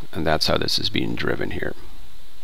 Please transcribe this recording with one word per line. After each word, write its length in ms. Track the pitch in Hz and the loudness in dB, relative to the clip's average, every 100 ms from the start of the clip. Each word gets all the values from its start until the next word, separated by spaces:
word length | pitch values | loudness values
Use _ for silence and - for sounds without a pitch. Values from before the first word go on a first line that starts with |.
| - | -2
And 160 | - 78 | 0 2
that's 180 | 78 - | 2 2
how 120 | 78 | 2
this 200 | - - | 2 0
is 120 | - | 0
being 260 | - 55 58 | 0 0 0
driven 360 | - - - | 0 0 0
here. 220 | - - - - - - - - - | 0 0 0 -2 -2 -2 -2 -2 -2